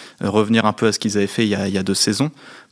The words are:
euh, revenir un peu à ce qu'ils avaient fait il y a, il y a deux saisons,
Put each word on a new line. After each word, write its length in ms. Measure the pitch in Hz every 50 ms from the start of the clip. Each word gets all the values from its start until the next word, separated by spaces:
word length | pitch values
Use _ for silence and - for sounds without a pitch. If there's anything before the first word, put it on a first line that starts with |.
| - - - - -
euh, 80 | 98
revenir 360 | 95 107 107 104 113 113 107
un 60 | 107 101
peu 120 | - 117
à 60 | 110 104
ce 60 | -
qu'ils 160 | - 110 101
avaient 100 | 104 101
fait 180 | 101 - - 113
il 40 | 104
y 60 | 101
a, 100 | 98 98
il 80 | 104 98
y 40 | 95
a 40 | 95
deux 120 | 101 95
saisons, 360 | - - - 104 98 135 156 - - - - - - - _